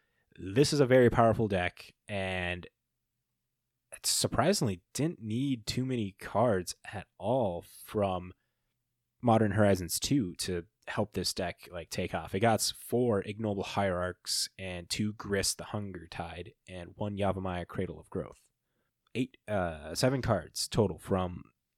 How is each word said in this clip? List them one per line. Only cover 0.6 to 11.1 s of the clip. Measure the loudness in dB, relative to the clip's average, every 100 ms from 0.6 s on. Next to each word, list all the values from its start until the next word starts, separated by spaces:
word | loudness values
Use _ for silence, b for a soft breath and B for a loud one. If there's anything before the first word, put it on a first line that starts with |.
| 4
is | 6
a | 6
very | 8 8
powerful | 8 6 6 2
deck, | 0 -2 -4 -20 -20 -8
and | -4 -2 -2 -2 -4 -8 _ _ _ _ _ _ _ _ _ _ _ _
it | -8 -4
surprisingly | 0 0 2 2 2 0 -2 _
didn't | -4 -4 -4
need | -6 -2 -2 -4 -4
too | -4
many | -2 -2 -4 -6
cards | -4 0 2 2 -2 -10 -12
at | -12 -12 -8
all | -2 0 0 -2 -10 -20
from | -6 0 0 0 -6 -16 _ _ _ _ _ _ _ _
Modern | 4 6 6
Horizons | 4 4 4 0 -4
two | 0 0 0 -4
to | -4 -4 -6 _ -8
help | -4 -2